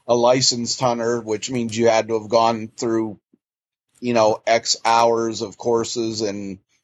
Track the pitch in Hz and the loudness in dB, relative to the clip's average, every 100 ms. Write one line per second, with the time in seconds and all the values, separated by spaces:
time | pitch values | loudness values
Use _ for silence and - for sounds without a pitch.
0 | - 120 120 135 131 120 117 - 127 117 | -2 2 4 2 0 -2 -4 -2 -2 0
1 | 117 120 107 107 - 127 113 110 113 113 | -2 -2 -4 -6 -4 -6 -4 0 2 2
2 | 107 113 104 117 113 117 110 - 120 113 | 0 -4 0 2 2 0 -6 -6 -2 -2
3 | 110 101 _ _ _ _ _ _ _ _ | -2 -8 _ _ _ _ _ _ _ _
4 | 123 117 107 107 - 117 - - 117 117 | -2 4 4 2 2 0 0 -2 2 4
5 | 117 117 113 107 107 - 120 117 113 120 | 4 2 -2 -6 -10 -6 -2 0 -2 -4
6 | 113 110 107 101 98 95 _ _ | -4 -4 -6 -6 -10 -14 _ _